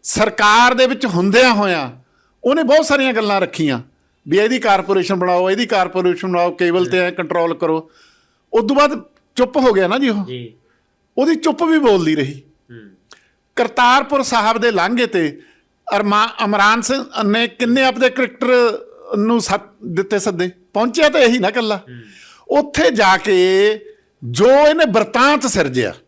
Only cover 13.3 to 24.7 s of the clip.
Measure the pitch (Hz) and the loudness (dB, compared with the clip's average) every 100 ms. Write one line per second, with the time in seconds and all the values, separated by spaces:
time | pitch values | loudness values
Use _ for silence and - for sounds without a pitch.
13.3 | _ _ - 240 233 247 269 277 277 262 | _ _ -4 -4 2 2 2 2 -2 0
14.3 | 233 214 226 233 196 180 240 240 208 156 | 0 0 0 0 0 -2 -2 -2 -2 -4
15.3 | 143 _ _ _ _ - 202 208 208 226 | -6 _ _ _ _ -4 -2 0 0 0
16.3 | - 214 208 202 226 214 269 240 - 208 | -2 -2 2 2 2 -2 -4 -6 -6 -2
17.3 | 220 233 - 240 254 262 254 247 254 247 | 0 -2 -4 0 2 0 0 -2 0 -6
18.3 | - 247 247 233 208 - - - 202 220 | -4 0 2 2 -2 -12 -20 -8 -2 0
19.3 | 233 - 202 - _ 180 170 196 208 202 | 0 0 -4 -6 _ -8 -6 -4 -4 -4
20.3 | 175 180 - _ 202 240 269 302 294 247 | -4 -6 -8 _ -4 -2 0 0 2 2
21.3 | 247 190 240 226 202 - 120 107 98 - | 2 -2 -2 -4 -6 -10 -20 -20 -20 -20
22.3 | _ - 285 294 294 330 226 196 190 208 | _ -2 -2 -2 0 0 2 2 2 2
23.3 | 185 185 190 208 214 - _ _ _ 123 | 2 2 2 2 0 -10 _ _ _ -10
24.3 | 120 226 277 302 | 2 4 6 6